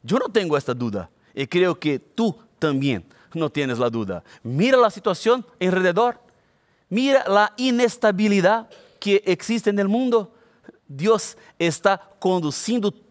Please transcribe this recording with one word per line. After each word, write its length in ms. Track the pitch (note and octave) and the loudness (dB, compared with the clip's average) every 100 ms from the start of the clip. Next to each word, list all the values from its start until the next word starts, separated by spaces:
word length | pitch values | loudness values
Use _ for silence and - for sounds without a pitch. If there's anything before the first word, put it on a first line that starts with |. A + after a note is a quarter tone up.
Yo 160 | B2 A3+ | -2 -2
no 100 | A#4 | 0
tengo 280 | G#3 F3+ D3 | -2 0 -2
esta 160 | C3+ | -2
duda 380 | A#2+ A#2+ G2+ F2 _ _ | -4 -4 -6 -10 _ _
y 120 | - C3+ | -10 -4
creo 300 | F3 F3+ E3+ | 0 0 0
que 200 | D3+ C#3 | -4 -4
tú 400 | _ - A3+ - _ _ | _ -4 -4 -4 _ _
también 440 | D#3 C3+ C#3 G#2 - _ _ | -2 0 -2 -4 -8 _ _
no 160 | E3 D#3 | -6 -4
tienes 280 | D3 C3+ A#2+ | -2 -4 -2
la 120 | B2 | -2
duda. 320 | A2+ G2+ F2 _ - | -2 -6 -8 _ -16
Mira 340 | A2+ C3+ A#3+ C4 | -8 -2 2 4
la 140 | A3 | 2
situación 540 | G3 G#3 F3 A3 B3 - _ | 0 -4 -2 0 0 -2 _
alrededor, 600 | F#3 F3+ F#3 E3+ A#3+ - _ _ _ _ _ _ _ | -2 2 0 2 0 -2 _ _ _ _ _ _ _
mira 360 | G3 C#4 C4+ - | -2 2 2 4
la 260 | G3 G#3 - | 2 2 0
inestabilidad 1120 | C4 A#3+ A#3 - A3 F#3+ G#3+ G3+ F3+ A3+ A3 - - _ | -2 2 0 2 0 2 2 4 4 2 -4 -20 -20 _
que 200 | G3+ G3 F#3 | 0 2 2
existe 440 | F3+ - A3+ - | -2 -2 -2 0
en 100 | G3+ | 0
el 80 | G3 | 0
mundo. 460 | A3+ B3+ A#3 F#3+ _ _ _ - _ _ | 0 2 0 -2 _ _ _ -20 _ _
Dios 520 | C#3 G3 A3 - - - _ | -4 0 0 -2 -12 -20 _
está 400 | E3+ D3+ G3+ F#3+ - _ | -2 0 0 0 -6 _
conduciendo 760 | F#3 F#3 D3+ - - A#3+ G3+ - _ | 0 0 -2 -4 -4 -2 -2 -6 _